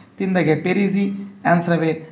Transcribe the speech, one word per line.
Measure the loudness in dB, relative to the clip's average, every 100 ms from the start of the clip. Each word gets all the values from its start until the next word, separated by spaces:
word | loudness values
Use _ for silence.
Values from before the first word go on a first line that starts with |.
| -20 -8
তিন | -2
দাগে | 0 2 0
পেরিজি, | 0 0 2 0 -2 -4 -12 -6
answer | 0 2 2 0
হবে | 0 -2 -8